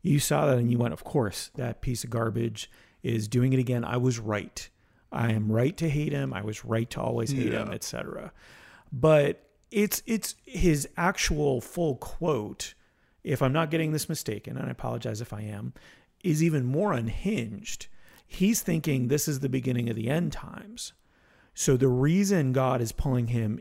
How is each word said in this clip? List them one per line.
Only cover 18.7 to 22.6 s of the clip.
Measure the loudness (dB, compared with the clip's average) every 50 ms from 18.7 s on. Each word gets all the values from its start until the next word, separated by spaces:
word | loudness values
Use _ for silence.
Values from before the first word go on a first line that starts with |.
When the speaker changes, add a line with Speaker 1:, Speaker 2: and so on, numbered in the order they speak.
| -2 0 0 0 0 2 2
Speaker 1:
this | 2 2 0 0
is | 0 -2 -2
the | -2 -2
beginning | -2 0 0 0 0 0 0 -2
of | -2
the | -2 -2 0
end | 0 0 0 -2 -4
times. | -6 -8 -10 -14 -14 -16 -16 -14 -14 -14 -14 -16 _ _ _ _ _ _ _ _ _ _ _ -8
So | -2 2 4 4
the | 6 6 4
reason | 4 4 4 4 4 4 4 4 4 2 2 2 2
God | 2